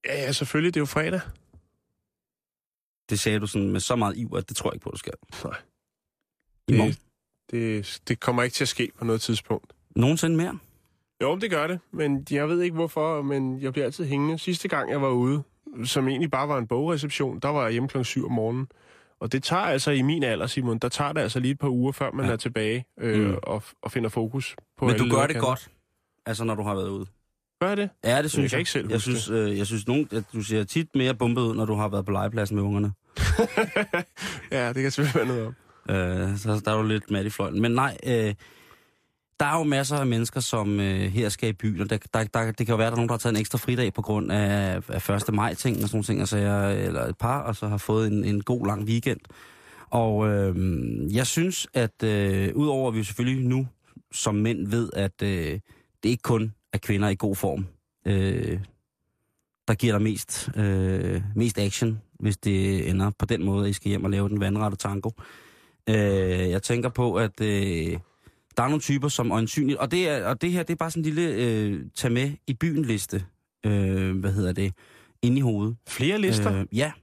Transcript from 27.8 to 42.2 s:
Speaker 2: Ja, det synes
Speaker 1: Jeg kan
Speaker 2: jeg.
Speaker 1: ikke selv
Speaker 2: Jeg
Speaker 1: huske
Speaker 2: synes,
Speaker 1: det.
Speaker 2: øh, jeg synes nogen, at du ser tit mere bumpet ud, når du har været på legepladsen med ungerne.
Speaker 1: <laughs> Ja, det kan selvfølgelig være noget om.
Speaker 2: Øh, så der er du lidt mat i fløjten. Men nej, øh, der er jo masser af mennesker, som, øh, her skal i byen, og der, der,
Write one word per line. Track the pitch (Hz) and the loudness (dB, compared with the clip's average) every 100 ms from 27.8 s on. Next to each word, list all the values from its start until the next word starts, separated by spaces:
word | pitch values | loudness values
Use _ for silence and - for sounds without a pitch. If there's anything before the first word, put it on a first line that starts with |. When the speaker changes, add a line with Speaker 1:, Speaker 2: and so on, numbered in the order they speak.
| 202 _ | -2 _
Speaker 2:
Ja, | 113 131 | 0 2
det | 151 | 2
synes | - | 0
Speaker 1:
Jeg | 135 | 0
kan | 135 | 0
Speaker 2:
jeg. | |
Speaker 1:
ikke | 175 | -2
selv | 139 - | -4 -2
Speaker 2:
Jeg | 113 | -2
Speaker 1:
huske | 113 | 0
Speaker 2:
synes, | 117 101 | -2 0
Speaker 1:
det. | 113 104 | 0 0
Speaker 2:
øh, | 101 | 0
jeg | 101 | -2
synes | 110 107 | -2 0
nogen, | 135 147 | 0 0
at | 110 101 | -4 -4
du | 113 | -6
ser | 104 110 | -2 -2
tit | 101 165 160 139 | 0 -2 0 0
mere | 127 120 | 0 2
bumpet | 120 120 | 0 2
ud, | 117 107 | 0 0
når | 110 | 0
du | |
har | 104 107 | 0 0
været | 101 95 | -2 0
på | |
legepladsen | 98 101 113 101 104 | 0 0 0 0 0
med | |
ungerne. | 101 101 104 98 _ - - - 233 - 220 | 2 2 0 -4 _ 0 2 4 2 2 0
Speaker 1:
<laughs> | - 208 180 170 - 185 165 - | 0 0 -2 -4 -10 -12 -10 -4
Ja, | 139 120 | -2 0
det | 127 | 0
kan | 135 | -2
selvfølgelig | 135 147 139 120 | 0 2 2 2
være | 123 | 0
noget | 113 | -4
om. | 127 _ _ - 95 | -8 _ _ -2 0
Speaker 2:
Øh, | 90 92 95 101 | 2 0 0 -2
så | 107 107 101 | -2 0 0
der | |
er | 110 | 0
du | 110 | 2
lidt | 107 - | 0 0
mat | 104 104 | -2 -2
i | |
fløjten. | - 98 95 | -2 -2 2
Men | 117 | 2
nej, | 117 135 - | 2 0 -2
øh, | - 120 107 104 - - - - _ _ _ _ _ _ | 0 0 0 -2 -12 -20 -20 -20 _ _ _ _ _ _
der | 143 | 0
er | 160 | 2
jo | |
masser | 151 139 135 147 | 2 0 0 0
af | 135 | 2
mennesker, | 113 117 131 | 0 0 -2
som, | - 117 104 101 | -2 -2 0 0
øh, | 98 95 | 2 0
her | 98 98 107 | 0 0 0
skal | - 113 | 0 -2
i | |
byen, | 104 110 90 | 0 -2 -2
og | 98 | -2
der, | 110 - | -2 -2
der, | 113 | -4